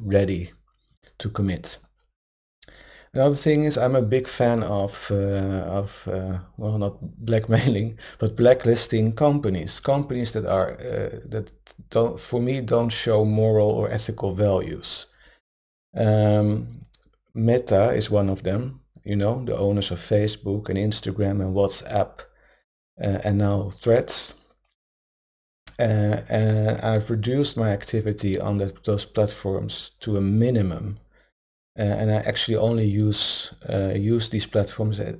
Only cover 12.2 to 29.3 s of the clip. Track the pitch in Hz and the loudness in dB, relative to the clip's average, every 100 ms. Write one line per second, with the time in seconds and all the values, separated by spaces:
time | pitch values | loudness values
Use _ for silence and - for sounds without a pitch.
12.2 | - 123 123 135 110 117 117 110 - 107 | -6 -2 -2 -2 0 0 0 -2 2 2
13.2 | 107 107 110 107 104 - 104 113 - 110 | 4 4 4 4 4 2 -2 -4 -6 -6
14.2 | 98 92 104 95 78 82 - - - _ | -4 0 2 2 -2 -8 -8 -10 -12 _
15.2 | _ _ _ _ _ _ _ - 110 107 | _ _ _ _ _ _ _ -2 2 4
16.2 | 107 107 104 107 117 117 - - _ _ | 4 4 2 0 -4 -14 -20 -20 _ _
17.2 | _ - 113 123 - 98 113 123 101 104 | _ 0 2 2 4 4 4 2 0 2
18.2 | 101 95 87 101 127 135 _ - 101 101 | 2 -2 -2 -4 -4 -10 _ -14 -4 -2
19.2 | 101 123 120 104 101 101 95 87 - 104 | 0 -2 -4 -2 0 0 -2 -6 0 0
20.2 | 104 - 101 104 107 95 107 104 - 101 | 0 -2 -4 -4 -4 -2 -2 -2 -4 -2
21.2 | 98 101 95 95 98 - - 107 95 - | -2 0 -2 0 0 -2 -4 -2 -2 -6
22.2 | - _ _ _ _ _ _ - 101 98 | -20 _ _ _ _ _ _ -8 -4 -2
23.2 | 104 101 101 101 98 - 117 117 - - | 0 2 2 2 -2 -4 2 2 2 -4
24.2 | - - _ _ _ _ _ _ _ _ | -6 -12 _ _ _ _ _ _ _ _
25.2 | _ _ _ _ - - 113 107 107 107 | _ _ _ _ -12 -2 2 2 2 0
26.2 | - 113 107 107 107 107 113 107 104 110 | 0 2 2 4 2 0 0 0 0 -2
27.2 | 110 131 143 - 110 101 - 113 107 104 | 0 0 0 0 0 0 -2 -2 -2 -2
28.2 | 101 95 101 101 98 - - 104 - - | 0 0 0 -2 -2 -4 -2 -2 0 0
29.2 | 104 | 0